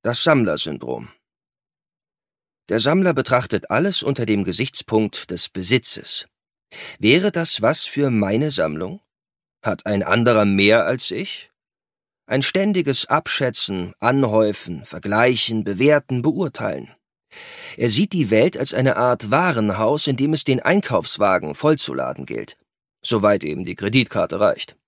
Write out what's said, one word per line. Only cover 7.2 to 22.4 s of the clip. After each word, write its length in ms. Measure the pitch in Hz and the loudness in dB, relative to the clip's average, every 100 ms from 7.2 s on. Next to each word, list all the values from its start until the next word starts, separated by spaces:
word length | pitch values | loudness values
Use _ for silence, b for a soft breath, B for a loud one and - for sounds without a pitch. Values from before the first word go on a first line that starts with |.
| 202 | 2
das 300 | 175 165 - | -2 -2 0
was 240 | 110 151 | 0 0
für 260 | - 139 143 | -2 -2 0
meine 400 | 113 98 113 151 | 2 0 0 0
Sammlung? 500 | 135 78 76 90 196 _ _ _ _ _ _ | -2 -2 -4 -8 -10 _ _ _ _ _ _
Hat 220 | 113 104 107 | -6 -4 -4
ein 160 | 101 | -2
anderer 420 | - 107 120 110 | 0 2 4 4
mehr 400 | 101 98 101 113 | 4 4 6 6
als 240 | 85 127 - | 2 -2 -4
ich? 400 | 98 196 - - _ _ _ _ _ _ _ - | -4 -8 -12 -18 _ _ _ _ _ _ _ -4
Ein 160 | 131 | -2
ständiges 640 | 131 190 196 190 147 131 - | 0 0 0 0 0 -2 0
Abschätzen, 840 | 135 - - 127 113 - 95 90 - | -2 0 -4 -2 -2 -4 -4 -6 -2
Anhäufen, 840 | 113 139 123 110 107 101 - 80 | 0 2 2 2 2 -2 -8 -12
Vergleichen, 800 | - 87 101 104 123 120 - 110 | -12 -10 -2 2 2 2 -2 -2
Bewerten, 580 | 101 98 139 147 - 127 | -4 2 4 2 0 -2
Beurteilen. 720 | 135 180 165 - 107 69 58 _ _ _ _ B B B B | -2 -2 -6 -4 -6 -6 -12 _ _ _ _ B B B B
Er 140 | - 117 | -4 0
sieht 240 | 104 202 | 2 0
die 160 | 180 113 | 0 2
Welt 260 | 110 139 | 4 4
als 180 | - 131 | 0 -4
eine 240 | 117 131 - | 0 0 2
Art 340 | 123 120 101 | 0 0 0
Warenhaus, 760 | 135 180 123 107 98 113 151 - | 2 2 0 0 0 0 0 -2
in 80 | |
dem 180 | 127 147 | 0 0
es 100 | 156 | 0
den 160 | - 127 | 0 0
Einkaufswagen 960 | - 190 - 104 73 - 101 90 78 | 2 0 4 2 2 0 2 2 0
vollzuladen 680 | 76 151 151 - 65 64 - | 0 2 2 -2 -4 -6 -6
gilt, 320 | 67 58 | -8 -8